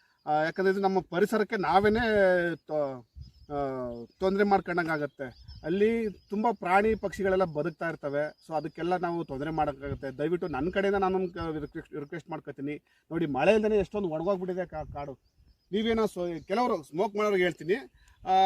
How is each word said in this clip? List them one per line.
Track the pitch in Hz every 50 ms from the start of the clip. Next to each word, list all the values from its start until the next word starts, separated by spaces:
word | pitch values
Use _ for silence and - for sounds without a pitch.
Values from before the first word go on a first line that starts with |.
| _ _ _ _ -
ಆ, | 147
ಯಾಕಂದ್ರೆ | 151 151 156 165 - 202 190 190 190
ಇದು | 202
ನಮ್ಮ | 196 190 190 185
ಪರಿಸರಕ್ಕೆ | - - 170 175 208 - 226 214 202 - 226
ನಾವೇನೆ | 196 165 151 170 196 202 214 214 233 247 220 214 202 196 185 180 175 170 170 165
ತೊ-, | 143 _ - 151 151 143 139 131 123 117 _ - - - - - - -
ಆ, | - 147 143 139 135 131 131 123 120 117 117 117 - _ -
ತೊಂದ್ರೆ | 190 190 196 196 208
ಮಾಡ್ಕೊಂಡಂಗಾಗತ್ತೆ. | 202 196 190 - 185 170 175 165 160 160 147 147 143 _ - 135 123 - - - - - - -
ಅಲ್ಲಿ | 156 180 202 208 226 233 233 220 208 180 - _ -
ತುಂಬ | 202 208 214 240
ಪ್ರಾಣಿ | 208 - 196 175 185 202 208 220 220
ಪಕ್ಷಿಗಳೆಲ್ಲ | 190 208 185 - - 190 196 185 185 185
ಬದುಕ್ತಾ | 165 147 151 151 175 156 - 175 165
ಇರ್ತವೆ. | 156 - - 143 139 147 151 151 - _ _
So | - 160
ಅದಕ್ಕೆಲ್ಲ | 151 151 156 - 165 170 175 180
ನಾವು | 175 175 175 170 170 156
ತೊಂದ್ರೆ | - 139 131 147 160
ಮಾಡೋಕ್ಕಾಗತ್ತೆ. | 160 156 151 147 135 135 143 139 135 123 139 135 131
ದಯವಿಟ್ಟು | 135 147 160 180 170 185
ನನ್ನ | 170 143 131 151 185 180
ಕಡೆಯಿಂದ | 202 196 196 202
ನಾನೊಂದು | 196 190 185 190 185 190 175 180
ಕ-, | 170 165 165 156 156
ರಿಕ್ವೆಸ್ಟ್, | 147 - - 160 - - 147
ರಿಕ್ವೆಸ್ಟ್ | 151 143 143 175 160 - 175
ಮಾಡ್ಕೊತೀನಿ. | 160 151 - 147 139 - 139 147 147 - _ _ _ _ _ -
ನೋಡಿ, | 160 165 165
ಮಳೆ | 147 135 127 156 190 220
ಇಲ್ದೇನೆ | 214 214 214 214
ಎಷ್ಟೊಂದು | 202 180 - - 208 202 170
ಒಣಗೋಗ್ಬಿಟ್ಟಿದೆ | 156 156 165 196 202 180 185 180 180 185 180
ಕಾ-, | 156 156 156 151 135 127
ಕಾಡು. | 143 143 147 123 - _ _ _ _ _ _ _ _ _ -
ನೀವೇನೋ | 175 214 220 233 226 226 214
so | 196 - 185 175 175 170 151 131
ಕೆಲವರು | - 190 233 247 233 214 165 143
ಸ್ಮೋಕ್ | - 147 170 220 208 202
ಮಾಡೋರಿಗೆ | 208 208 208 202 185 180
ಹೇಳ್ತೀನಿ, | 175 160 - 151 160 208 269 262 - _ _ _ _ _ _ -
ಆ, | 185 190 190 190